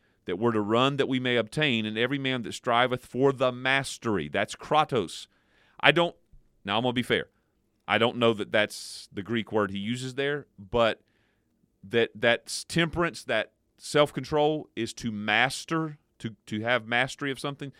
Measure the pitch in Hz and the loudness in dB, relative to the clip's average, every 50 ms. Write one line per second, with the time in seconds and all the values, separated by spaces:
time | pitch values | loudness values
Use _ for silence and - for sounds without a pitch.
0 | _ _ _ _ _ - 90 90 113 117 113 107 104 101 110 117 131 139 143 139 | _ _ _ _ _ -6 -4 0 0 2 2 2 2 2 2 4 4 2 2 0
1 | 131 - 135 127 127 127 123 120 110 107 - 156 156 147 120 113 107 107 110 110 | 0 0 -2 -2 0 0 0 0 0 0 -2 -2 0 0 0 0 -2 -2 -2 0
2 | 120 123 143 139 135 131 131 127 110 78 98 - - 127 117 117 127 127 123 127 | 0 0 0 -2 -2 -2 -4 -4 -4 -6 -10 -6 -2 0 2 4 4 2 0 -2
3 | - - - 120 135 139 135 120 131 127 123 123 127 131 135 135 135 - - - | -6 -6 -2 2 4 4 4 4 2 0 0 0 0 0 0 0 0 -2 -8 -6
4 | - 117 107 90 76 73 71 98 107 - - - - - 156 151 151 147 143 120 | -2 0 0 0 0 -2 -2 -2 -2 -2 -4 -10 -4 0 2 2 2 2 0 -2
5 | 90 78 - - - - _ _ _ _ _ _ _ _ _ - - 135 151 165 | -2 -2 -6 -12 -16 -18 _ _ _ _ _ _ _ _ _ 2 4 4 6 6
6 | 170 170 - _ _ _ - - - _ _ _ - 98 101 110 123 127 120 127 | 2 0 -2 _ _ _ -20 -20 -20 _ _ _ -6 -4 -2 0 0 0 0 0
7 | 120 - 123 92 - - _ _ _ _ _ _ _ _ _ _ _ - 98 107 | 0 0 0 0 0 -4 _ _ _ _ _ _ _ _ _ _ _ 0 2 4
8 | 113 117 - 120 117 117 113 101 101 - - 110 104 104 - - - - - - | 4 2 2 4 4 4 4 2 0 0 0 2 2 0 -2 -8 -14 -14 -14 -16
9 | - - - 104 95 101 117 117 104 - 104 107 104 98 98 101 98 110 120 120 | -16 -14 -12 -10 -8 -4 -4 -4 -4 -2 0 0 0 0 -2 -4 -4 -4 -4 -6
10 | 127 131 123 135 139 143 147 143 - - _ - 101 95 - 117 117 110 - - | -6 -8 -6 -4 -4 -4 -4 -6 -8 -12 _ -20 -10 -2 0 2 2 2 2 -2
11 | _ _ _ _ _ _ _ _ _ _ _ _ _ _ _ _ - 98 107 117 | _ _ _ _ _ _ _ _ _ _ _ _ _ _ _ _ -8 -2 2 2
12 | 117 - - 107 117 120 117 - - - - - - - - 170 170 165 - 170 | 2 2 0 0 2 2 2 2 -2 -6 -10 -10 -8 -4 0 0 0 0 0 -2
13 | 175 165 - - - - 120 110 - - _ _ _ _ _ _ - - - 147 | -2 -2 -4 -6 -6 -4 -2 -2 -4 -4 _ _ _ _ _ _ -8 0 2 4
14 | 147 143 - - 131 - 151 151 147 151 156 156 - - _ 113 113 113 - - | 4 4 0 -4 -6 -2 0 2 2 2 0 -2 -6 -8 _ -6 -6 -6 -6 -6
15 | - 117 107 104 104 107 104 110 123 139 - - - - 165 160 160 156 151 - | -6 -6 -6 -4 0 2 4 4 4 2 0 -4 -6 -4 -2 -2 -2 -4 -8 -12
16 | _ _ _ - - 117 110 - _ - 113 107 110 117 123 120 110 110 120 120 | _ _ _ -12 -12 -12 -12 -14 _ -8 -6 -4 0 0 0 0 0 0 0 0
17 | 127 135 - - 147 139 135 - - 143 143 - 151 139 - _ | 0 0 -2 -6 -6 -6 -6 -6 -6 -8 -8 -8 -12 -14 -14 _